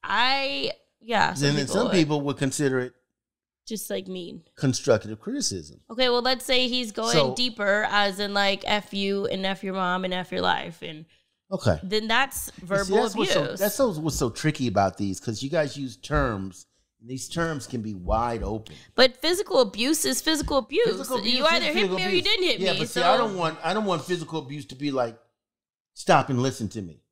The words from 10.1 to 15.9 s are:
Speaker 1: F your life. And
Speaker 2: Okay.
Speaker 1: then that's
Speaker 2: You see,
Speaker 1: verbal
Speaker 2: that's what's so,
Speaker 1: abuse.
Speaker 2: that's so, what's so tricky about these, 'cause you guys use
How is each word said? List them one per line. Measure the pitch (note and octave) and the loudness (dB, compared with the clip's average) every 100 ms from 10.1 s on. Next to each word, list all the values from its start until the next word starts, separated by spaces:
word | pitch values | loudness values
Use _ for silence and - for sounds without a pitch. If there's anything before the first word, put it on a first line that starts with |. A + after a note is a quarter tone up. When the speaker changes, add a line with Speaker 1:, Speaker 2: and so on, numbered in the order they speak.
Speaker 1:
F | F3+ F3+ | -4 -4
your | F3+ | -2
life. | - - - E3 | 2 0 -2 -12
And | E3 D#3 D#3+ _ _ _ _ | -14 -14 -16 _ _ _ _
Speaker 2:
Okay. | F#3+ - E3 | -2 2 2
Speaker 1:
then | F#3 G#3+ A3 | 2 -2 0
that's | A3+ C4+ - - | 0 0 -4 -10
Speaker 2:
You | - | -12
see, | F3 | -4
Speaker 1:
verbal | G3 G3 G3+ | -2 2 4
Speaker 2:
that's | A#3+ F#3+ | 2 0
what's | - | 2
so, | - | 2
Speaker 1:
abuse. | - F#3 | 0 0
Speaker 2:
that's | G3+ - | -2 2
so, | C4 | 2
what's | D#3 D#3 - | 2 -2 0
so | B2+ | -2
tricky | - D#3 D3+ B2+ | 0 -2 0 0
about | G2+ G2 - | 4 2 2
these, | G2+ F#2+ | -4 -4
'cause | - G#2+ | -6 -6
you | C3+ | -2
guys | E3 D3+ C3+ | 0 -2 -2
use | C3+ | -10